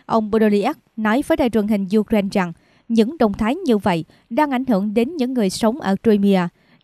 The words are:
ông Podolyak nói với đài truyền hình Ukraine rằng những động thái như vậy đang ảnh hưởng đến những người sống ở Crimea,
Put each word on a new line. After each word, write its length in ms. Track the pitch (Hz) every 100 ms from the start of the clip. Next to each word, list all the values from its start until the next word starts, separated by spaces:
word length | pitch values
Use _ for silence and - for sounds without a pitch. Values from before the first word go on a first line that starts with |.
| -
ông 240 | 226 214
Podolyak 460 | 214 220 208 214 311 _ -
nói 260 | 214 247 294
với 100 | 320
đài 140 | 247
truyền 180 | 220 208
hình 180 | 208 185 214
Ukraine 300 | 208 214 196
rằng 200 | 202 175 - _ _ -
những 300 | 233 220 330
động 140 | 220
thái 220 | 196 220
như 240 | 339 330 208
vậy 260 | 202 170 - _ _
đang 200 | 233 302
ảnh 140 | 254
hưởng 300 | 262 190 208
đến 220 | 208 247 349
những 180 | 247
người 160 | 254 190
sống 300 | - 220 269
ở 160 | 190 196
Crimea, 460 | 226 208 202 190 175 - _ _